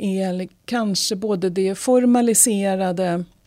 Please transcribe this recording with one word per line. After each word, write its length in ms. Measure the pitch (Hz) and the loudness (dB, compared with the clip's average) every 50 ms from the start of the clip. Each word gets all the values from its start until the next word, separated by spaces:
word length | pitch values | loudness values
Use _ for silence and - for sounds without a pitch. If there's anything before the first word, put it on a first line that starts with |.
| - | -4
är 280 | 196 190 190 190 185 180 | -4 -2 -2 -2 -2 -4
li-, 160 | 185 185 - _ _ _ | -6 -8 -10 _ _ _
kanske 520 | - 247 240 220 208 185 - - - 220 | -6 -4 -4 -2 -2 -2 -2 -2 -4 -4
både 340 | 185 214 214 208 180 190 185 | -4 -4 -2 -2 -2 -2 -2
det 240 | 170 190 190 190 196 | -2 0 -2 -2 -2
formaliserade, 1500 | - - 262 254 247 247 247 240 247 240 233 220 214 - 247 208 196 196 196 190 190 190 185 175 180 185 175 170 180 175 - _ _ _ | -4 0 2 4 4 6 4 4 4 4 4 4 4 2 2 2 0 0 0 -2 0 -2 -2 -2 -2 -2 -2 -2 -2 -4 -8 _ _ _